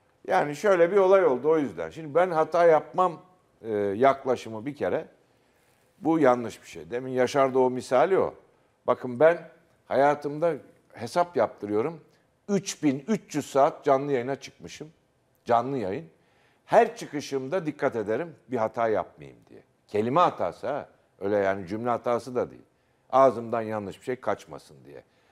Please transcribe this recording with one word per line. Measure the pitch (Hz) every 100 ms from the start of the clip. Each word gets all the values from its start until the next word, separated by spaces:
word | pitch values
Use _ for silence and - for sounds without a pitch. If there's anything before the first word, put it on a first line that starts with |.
| _ _ -
yani | 185 147 143
şöyle | 208 185 170
bir | 202
olay | 185 196 165
oldu | 123 143
o | 160
yüzden. | 127 82 80
Şimdi | 139 160
ben | 151 185
hata | 156 156 170
yapmam, | 170 156 - 180 180 156 _ _ _ _
e, | 113 104
yaklaşımı | 101 101 135 135 131 120 113 110 127
bir | 135
kere | 92 131 - _ _ _ _ _ _ _ _ _
bu | 135 160
yanlış | 131 123 113 -
bir | -
şey. | 85 78
Demin | 120 131
Yaşar | 127 123 143 135
da | 131
o | 127
misali | 127 117 127 170 185
o. | 82 - _ _ _ _ -
Bakın | 120 127 120
ben | 156 175 170 _ _ _ -
hayatımda | 117 143 143 147 147 170 143 - _ _
hesap | - 117 175 175 123
yaptırıyorum. | 104 - 104 104 139 165 _ _ _ _ -
Üç | 196 - -
bin | 151 135 175
üç | 214 -
yüz | 147 -
saat | 139 147 160
canlı | 147 135 143
yayına | 131 123 135
çıkmışım. | - _ 87 - 156 _ _ _ _ _
Canlı | - 117 123 139
yayın. | 95 113 165 _ _ _ _ _ _
Her | 185 233 -
çıkışımda | 147 147 - 135 131 185 156
dikkat | - 143 117
ederim | 101 110 170 143 _
bir | 123
hata | 110 - 117
yapmayayım | 101 82 - 69 58 _
diye. | - _ _ _
Kelime | 104 113 156
hatası | 170 - 92 80 113
ha. | 143 - _ _ _
Öyle | 98 104
yani | 95 98 87
cümle | 110 123
hatası | 117 120 117 131
da | 123 92
değil. | 64 _ _ _ _ _
Ağzımdan | 131 135 113 117 117
yanlış | 110 107 98 -
bir |
şey | - 127
kaçmasın | - 101 - 69 - 71
diye. | - 69 _ _ _